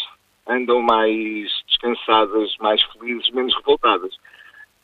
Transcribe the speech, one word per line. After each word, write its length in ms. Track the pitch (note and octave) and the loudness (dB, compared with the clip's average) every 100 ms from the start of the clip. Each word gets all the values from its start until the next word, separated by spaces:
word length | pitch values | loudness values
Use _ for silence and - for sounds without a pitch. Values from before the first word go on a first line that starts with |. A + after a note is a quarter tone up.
| - - _ _ - | -8 -14 _ _ -6
andam 360 | B2 B2 B2 | -4 0 2
mais 680 | A#2 A2 A2 A2 A2 G#2+ G2+ - - | 4 4 2 0 -4 -6 -6 -8 -4
descansadas, 880 | - A#2+ A#2 - A2 G#2+ A2 G#2 - | -2 -2 -4 2 2 2 0 -2 -2
mais 240 | G#2+ G#2+ | 0 0
felizes, 480 | - - A#2 A#2 - | 0 -4 -8 -4 -2
menos 240 | B2+ B2+ | -2 -2
revoltadas. 640 | A#2 - D3 A#2 F#2+ F#2 - _ - - - - _ | 0 2 2 2 0 -2 -12 _ -20 -20 -20 -20 _